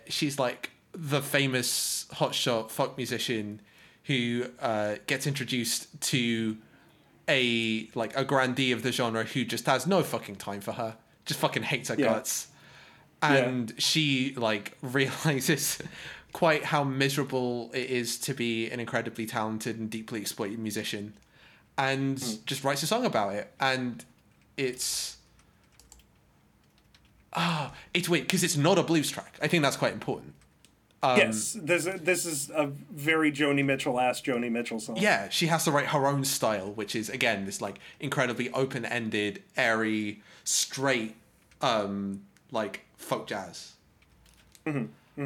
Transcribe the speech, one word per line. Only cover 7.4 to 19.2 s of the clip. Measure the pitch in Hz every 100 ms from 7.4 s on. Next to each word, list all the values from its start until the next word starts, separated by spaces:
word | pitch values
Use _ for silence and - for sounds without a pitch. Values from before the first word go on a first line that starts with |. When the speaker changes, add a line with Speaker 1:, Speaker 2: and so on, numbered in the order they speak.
| 123 117 113 110 110
Speaker 1:
like, | 123 110 135
a |
grandee | 127 139 127 123 131
of | 120
the | 123
genre | 120 120 113
who | 110 135
just | 117 117 -
has | 131 147
no | 190
fucking | 151 117 - 98
time | - 101
for | 107
her, | 110 113 110 _ _
just | - 151
fucking | 151 -
hates | 107 135 -
her | 120
Speaker 2:
Yeah. | 127
Speaker 1:
guts. | 110 - - - - - - - - - _
Speaker 2:
Yeah. | 151
Speaker 1:
And | 139 127 127 113 -
she, | - 160 151 131 131 135
like, | 113 107 101 -
<laughs> |
realizes | 135 131 135 - 156 135 127 143 - - - - - - -
quite | - 170 151 -
how | 156
miserable | 139 131 139 139 135 131 123 120 117
it | 135 123
is | 127 117 -
to | -
be | 135 120 113 113
an | 123
incredibly | 113 123 113 110